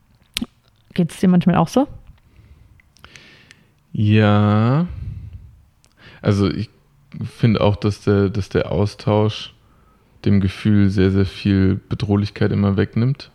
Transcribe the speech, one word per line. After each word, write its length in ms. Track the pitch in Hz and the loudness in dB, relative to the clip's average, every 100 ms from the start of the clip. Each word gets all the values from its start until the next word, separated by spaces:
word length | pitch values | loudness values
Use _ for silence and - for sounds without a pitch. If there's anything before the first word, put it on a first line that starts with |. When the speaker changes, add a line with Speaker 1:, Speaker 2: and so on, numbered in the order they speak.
| _ _ _ - - _ _ _ _ | _ _ _ -12 -12 _ _ _ _
Speaker 1:
Geht's 260 | - 170 - | -4 -4 -2
dir 80 | 185 | 0
manchmal 280 | 180 175 160 | 2 2 0
auch 120 | 165 | 0
so? 200 | 247 294 - - - _ _ - - _ _ _ _ - - - - _ - _ _ _ | 0 -2 -6 -20 -20 _ _ -20 -20 _ _ _ _ -20 -20 -20 -20 _ -20 _ _ _
Speaker 2:
Ja. 920 | - 107 107 104 104 104 107 113 143 175 - - - - - - - _ _ _ _ - - | -4 2 4 4 4 4 2 2 0 -2 -6 -12 -12 -16 -18 -20 -20 _ _ _ _ -20 -6
Also 300 | 107 101 98 | -2 2 0
ich 180 | - 107 _ _ _ _ - | -2 -8 _ _ _ _ -14
finde 380 | 110 - 120 104 | -14 -2 0 4
auch, 140 | 104 101 | 2 2
dass 260 | 107 98 | -2 -4
der, 260 | - 101 98 | -2 0 0
dass 220 | 104 - | -2 -4
der 200 | - - | -4 -2
Austausch 840 | 82 104 - - 104 107 - - - _ _ _ _ _ _ 104 | -2 -2 -4 -2 0 0 -4 -14 -20 _ _ _ _ _ _ 0
dem 140 | 101 | 2
Gefühl 500 | 95 - 110 104 98 | 0 -2 0 2 2
sehr, 200 | 104 95 | 2 2
sehr 140 | 98 | 2
viel 560 | 95 - 104 98 95 95 - | -2 -2 0 2 2 0 -6
Bedrohlichkeit 640 | - 101 101 104 - 107 | -8 -2 -2 -2 -2 -2
immer 240 | 101 101 98 | 0 0 0
wegnimmt. 540 | 101 110 123 139 - | -2 -2 -2 -4 -10